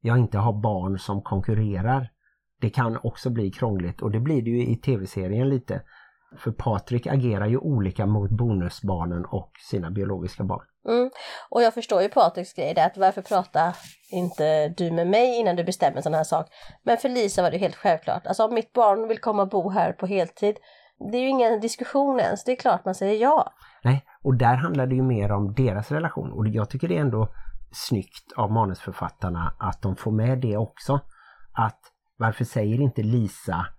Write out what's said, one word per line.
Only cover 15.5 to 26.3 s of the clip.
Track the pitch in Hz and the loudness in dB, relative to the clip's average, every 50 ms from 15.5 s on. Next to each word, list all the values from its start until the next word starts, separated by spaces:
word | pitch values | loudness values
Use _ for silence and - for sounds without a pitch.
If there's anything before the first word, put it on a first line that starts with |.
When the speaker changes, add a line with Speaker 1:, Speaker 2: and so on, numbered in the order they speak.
| 175 | 0
Speaker 2:
du | 175 170 | 0 -2
bestämmer | 175 190 - - 147 - | -4 -2 2 0 0 0
en | - 143 | 0 -4
sån | 160 151 | -2 0
här | 156 156 | 0 0
sak? | - - 160 160 - _ - - - - _ _ | 0 0 -2 -2 -4 _ -20 -20 -20 -20 _ _
Men | - 220 | 0 0
för | 233 - 269 | 2 2 -2
Lisa | 247 247 226 202 202 - 180 | 0 0 -2 0 0 2 0
var | 170 | 2
det | - 180 | 2 2
helt | 190 175 - | -2 -2 -2
självklart. | - - 202 170 160 - - - - - | 0 0 2 2 2 0 -4 -4 -4 -2
Alltså | - 190 - 220 | -4 0 0 0
om | 220 240 | 2 2
mitt | 226 226 _ _ | 0 -2 _ _
barn | 247 233 208 196 214 220 226 | 4 6 6 6 4 2 -2
vill | 220 214 | -4 -2
komma | - 220 214 208 196 | -2 -2 0 0 0
och | 190 | 0
bo | - 196 175 202 | 0 -2 -2 0
här | 190 202 170 170 175 | 0 0 0 0 0
på | _ - | _ -4
heltid, | 185 202 196 170 170 - - - 202 208 - _ _ - - _ _ _ _ - 202 214 | -2 0 0 -2 -2 -4 -2 0 0 0 0 _ _ -20 -20 _ _ _ _ -10 -4 -2
det | 247 | 0
är | 254 | 0
ju | 262 | 2
ingen | 269 262 240 226 233 214 | 2 4 4 4 4 2
diskussion | 208 233 - - 254 - - 277 277 285 269 247 | 0 -2 -4 -4 -8 -2 0 0 2 2 2 2
ens. | 196 - 180 - - | 2 0 0 -2 -2
Det | - 254 | -2 -2
är | |
klart | 254 - 254 202 175 - | 0 2 2 2 2 0
man | 196 185 | -4 -4
säger | 185 196 196 208 214 233 | -2 0 0 2 2 4
ja. | 262 302 311 - - _ _ - - - _ - | 4 4 4 2 0 _ _ -20 -20 -20 _ 2
Speaker 1:
Nej, | 123 131 139 - _ - _ - | 2 2 2 0 _ -20 _ 0
och | 143 131 | 0 2
där | 120 120 120 123 | 4 6 4 4
handlar | 127 139 170 170 143 127 | 4 2 0 0 0 0
det | 131 131 | 0 2
ju | 131 131 | 2 2
mer | 131 123 110 101 101 104 | 2 2 2 2 2 2
om | 101 104 98 104 | 2 0 -2 0
deras | - 131 123 95 101 107 - | 2 2 2 2 0 -4 -4
relation. | 143 151 165 160 - - - - | -4 -2 -2 -4 -4 -6 -8 -8